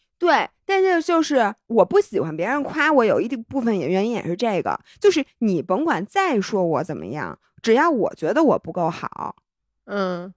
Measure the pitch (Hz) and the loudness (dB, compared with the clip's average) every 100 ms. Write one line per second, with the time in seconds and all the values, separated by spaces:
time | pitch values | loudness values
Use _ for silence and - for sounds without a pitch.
0 | _ - 349 269 - _ - 381 381 339 | _ -2 2 2 0 _ -2 2 2 2
1 | 320 330 311 277 208 - - 226 180 403 | 2 0 2 2 0 -4 -2 2 4 2
2 | - 196 156 156 190 294 269 311 302 294 | 2 -2 -4 -4 -2 -2 -4 0 2 4
3 | 220 117 226 247 - 269 233 202 139 185 | 4 2 -2 -6 -6 -4 -2 0 0 0
4 | 214 226 - 175 233 180 - - _ - | 0 -2 -4 -4 -2 -2 -2 -6 _ 0
5 | 403 320 262 - 220 170 156 190 320 190 | 2 2 -2 -2 0 0 0 -2 0 -2
6 | 202 392 381 233 190 202 170 143 160 117 | -2 -2 0 0 0 -2 0 0 -4 -8
7 | 85 147 92 - _ _ 226 233 339 262 | -8 -8 -10 -12 _ _ 2 2 2 2
8 | 175 - 156 247 302 170 - 175 160 - | -2 -2 -2 2 4 2 -2 -4 -4 -4
9 | - - - - _ _ _ _ - 202 | -10 -10 -10 -12 _ _ _ _ -8 -4
10 | 185 180 180 | -4 -6 -10